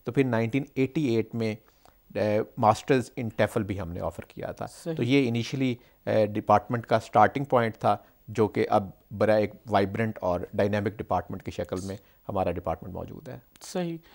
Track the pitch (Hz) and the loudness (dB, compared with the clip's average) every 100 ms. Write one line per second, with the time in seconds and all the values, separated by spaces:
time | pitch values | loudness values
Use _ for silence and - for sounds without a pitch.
0 | - 143 131 113 113 135 - - 131 165 | -4 2 2 2 0 0 -2 -2 0 0
1 | 143 113 110 117 110 104 _ _ _ _ | 2 2 0 -2 -4 -4 _ _ _ _
2 | _ 101 104 107 110 - 113 - - 135 | _ -2 0 0 -2 2 4 4 4 2
3 | - - 113 - 107 117 101 98 85 90 | 0 -6 -6 0 0 0 -4 -4 -6 -6
4 | 87 - - - - - - - 170 160 | -6 -8 -14 -12 -10 -8 -10 -10 -8 -4
5 | 120 139 123 117 113 135 131 120 _ _ | 2 2 2 0 -4 -2 -2 -4 _ _
6 | - 110 107 107 - 104 - 123 - 110 | -2 2 2 0 4 4 4 -6 0 0
7 | - 113 104 139 139 131 113 - 113 104 | 2 6 6 4 0 2 2 0 0 0
8 | - _ - 107 104 110 - 107 95 - | -4 _ -8 0 0 2 2 2 0 -12
9 | - 101 107 107 101 - - 104 98 110 | -12 -2 2 4 2 -4 -2 0 2 0
10 | 113 107 92 90 - 101 101 104 104 101 | -4 -2 -2 -2 -4 0 0 0 -2 -6
11 | - 95 - 95 - - - 92 95 98 | -4 -2 -4 -10 -10 -8 -6 -6 -6 -10
12 | _ _ - 95 92 87 87 82 - 90 | _ _ -8 -4 -2 -2 -4 -6 -8 -12
13 | 87 - - 123 - - - 185 175 165 | -12 -14 -14 -16 -18 -20 -10 -6 -6 -6
14 | - | -14